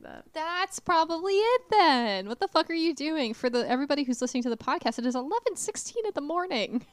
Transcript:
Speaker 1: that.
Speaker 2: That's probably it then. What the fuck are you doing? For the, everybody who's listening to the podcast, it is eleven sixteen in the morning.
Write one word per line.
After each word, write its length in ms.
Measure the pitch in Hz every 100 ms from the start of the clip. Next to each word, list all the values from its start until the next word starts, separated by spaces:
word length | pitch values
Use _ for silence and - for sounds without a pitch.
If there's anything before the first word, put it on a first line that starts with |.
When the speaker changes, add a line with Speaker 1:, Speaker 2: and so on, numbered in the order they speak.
Speaker 1:
that. 240 | - - -
Speaker 2:
That's 440 | 311 320 359 392 -
probably 540 | - 330 320 330 381
it 300 | 392 453 494 -
then. 580 | - 311 254 233 190 202
What 100 | 240
the 80 | 392
fuck 240 | - 330
are 40 |
you 200 | 330 330
doing? 400 | 277 302 320 233
For 160 | 226 247
the, 180 | 240 -
everybody 360 | 254 285 285
who's 160 | 254 240
listening 240 | 247 254
to 60 | 240
the 60 | 226
podcast, 440 | - 330 233 233
it 60 | 247
is 100 | 247
eleven 400 | 269 466 466 359
sixteen 480 | - - - 480 427
in 60 |
the 60 | 302
morning. 640 | 285 339 370 254 190 233 -